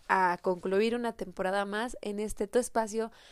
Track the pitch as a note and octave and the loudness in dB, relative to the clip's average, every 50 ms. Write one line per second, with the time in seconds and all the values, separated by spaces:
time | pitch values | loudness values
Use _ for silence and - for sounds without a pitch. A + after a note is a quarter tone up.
0 | _ - F#3+ F#3+ F#3 F3+ F3 F3 - F#3+ F#3 F3+ - F#3+ F#3+ G3 A3 A3+ A3+ A#3+ | _ 0 2 4 4 2 0 0 -2 -2 -2 -2 -2 -2 0 2 2 0 0 -2
1 | A#3+ A#3 A3+ - F#3+ F3+ F3 - F#3+ F#3 F#3+ G3+ G3+ G3+ G3+ G#3 A3+ B3 A3+ - | -4 -6 -6 -8 -10 -10 -8 -4 -4 -2 -2 0 2 2 2 2 0 -2 -6 -8
2 | - G#3 G#3 G3+ G#3+ G#3+ - - G#3+ G3+ - A#3+ B3 - - B3 A3 G#3+ G3+ A3 | -8 -6 -4 -4 -4 -4 -2 -2 -2 2 2 2 2 2 2 0 0 0 -2 -4
3 | A3 A3+ - - - - | -4 -4 -8 -14 -20 -20